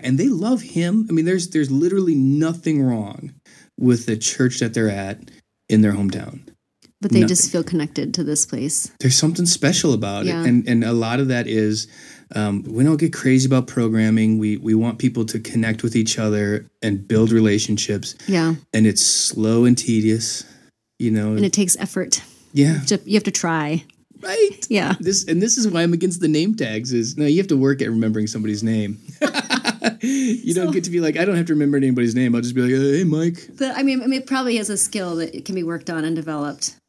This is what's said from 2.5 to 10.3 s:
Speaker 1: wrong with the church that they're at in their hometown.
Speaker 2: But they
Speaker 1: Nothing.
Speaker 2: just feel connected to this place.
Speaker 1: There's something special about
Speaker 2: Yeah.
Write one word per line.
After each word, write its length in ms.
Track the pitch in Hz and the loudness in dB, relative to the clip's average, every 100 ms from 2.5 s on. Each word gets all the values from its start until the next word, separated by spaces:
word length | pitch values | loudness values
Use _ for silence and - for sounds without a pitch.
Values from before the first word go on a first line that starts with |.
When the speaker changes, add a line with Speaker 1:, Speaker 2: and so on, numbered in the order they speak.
| 170 165 151 | -2 -2 0
Speaker 1:
wrong 500 | 131 113 101 - - - _ - _ - | 2 0 -4 -10 -16 -18 _ -20 _ 0
with 260 | 123 120 - | 2 4 0
the 100 | 107 | -4
church 420 | - - 127 - | -2 0 0 0
that 140 | 117 | -2
they're 160 | 117 107 | 0 -2
at 280 | 98 98 - - - _ _ - | -2 -6 -10 -16 -20 _ _ 0
in 100 | 107 | 4
their 120 | 107 | 4
hometown. 480 | 98 98 - - - - - _ _ _ - | 2 -2 -4 -8 -14 -20 -20 _ _ _ -8
Speaker 2:
But 100 | 202 | 2
they 80 | - | 4
Speaker 1:
Nothing. 80 | - | 4
Speaker 2:
just 220 | 180 - | 2 0
feel 140 | 170 | -2
connected 480 | 165 175 151 - 143 | -2 -4 -4 -6 -6
to 100 | 180 | -4
this 200 | 151 147 | -4 -2
place. 480 | - 117 143 - - - | -4 -4 -4 -6 -8 -2
Speaker 1:
There's 160 | 127 - | 0 2
something 300 | 156 175 175 | 2 0 0
special 480 | - 165 170 160 | 0 0 2 2
about 320 | 107 101 101 | 0 -2 -4
Speaker 2:
Yeah. 160 | 117 | -2